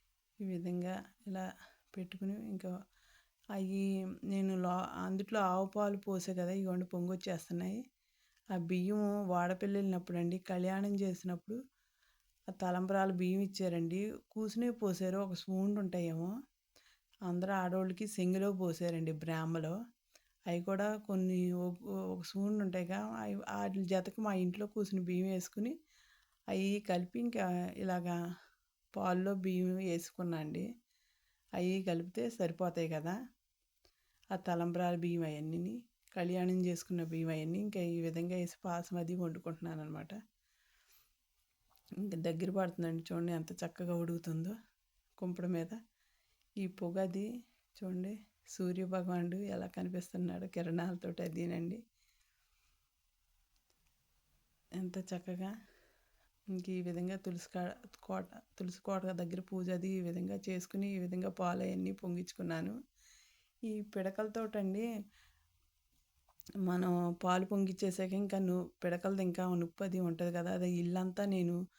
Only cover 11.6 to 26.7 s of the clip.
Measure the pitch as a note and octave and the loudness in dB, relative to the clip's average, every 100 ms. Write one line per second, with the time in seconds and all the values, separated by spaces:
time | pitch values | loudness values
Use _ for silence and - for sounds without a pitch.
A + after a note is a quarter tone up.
11.6 | C4+ _ _ _ _ _ _ _ - F#3+ | -8 _ _ _ _ _ _ _ -12 -2
12.6 | F#3 F3+ F#3 G3 F#3+ F3+ F3+ F#3+ G3 G3 | 0 2 2 4 4 4 2 2 0 0
13.6 | F#3 E3+ E3 F3+ G#3+ - - G#3+ G#3+ A3 | 0 2 2 0 -2 -4 -8 -4 -2 0
14.6 | A#3+ A#3 G3+ F3+ F#3 F#3+ G3 F3 - F#3+ | 0 2 0 2 2 2 0 -4 -2 2
15.6 | G3 G#3 F#3+ F3+ E3+ D#3+ F3 A#3 - _ | 2 2 0 0 0 0 -2 -4 -10 _
16.6 | _ _ - _ _ _ F#3 F3 F#3 F#3+ | _ _ -20 _ _ _ -2 0 2 2
17.6 | F3+ F#3+ F#3 F3+ G#3+ G3 F3+ F#3+ G3+ F#3+ | 2 2 0 -2 -4 2 2 4 2 2
18.6 | F3+ E3 F3 E3 D#3+ D#3 E3 D#3+ D#3+ E3 | 0 2 0 2 0 -2 -2 0 0 0
19.6 | D#3 F#3+ A#3+ - _ - _ _ F3+ F3 | 0 -2 -6 -14 _ -20 _ _ -2 0
20.6 | F3+ F#3+ G#3 G#3+ G#3+ F#3+ F#3 F3+ F3+ F3+ | 2 2 2 0 0 2 4 4 4 2
21.6 | F3+ F3 G3+ F#3+ F#3 F#3 E3 G3 G3+ G#3+ | 0 -2 -4 -4 -2 -4 -4 0 2 2
22.6 | G3 F#3 F3 G3 G#3+ A3+ G#3 G3+ - G3+ | 2 0 0 -2 -2 -4 -2 -4 -2 -2
23.6 | G3+ F#3+ F3+ F#3+ F#3 - G#3+ F#3+ F3+ G3 | 0 0 2 2 2 -2 0 2 2 0
24.6 | G#3 G#3+ G3 F#3+ F3+ F3+ F#3+ F#3 - - | -2 -2 0 0 2 2 2 0 -2 -2
25.6 | A#3 E4+ - - - - _ _ - F#3+ | -2 -4 -10 -20 -20 -20 _ _ -2 2
26.6 | G3 | 2